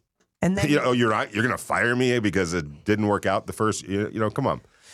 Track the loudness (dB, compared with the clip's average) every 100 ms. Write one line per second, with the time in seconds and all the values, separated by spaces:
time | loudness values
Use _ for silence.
0 | _ _ _ _ -2 0 2 2 2 2
1 | 2 2 -2 -2 -2 -2 -2 0 2 2
2 | 2 2 2 0 0 -2 -4 -8 -2 0
3 | 2 2 2 -2 -4 -2 -2 -2 -4 -4
4 | -4 -2 -2 0 -2 -4 -8 _ -20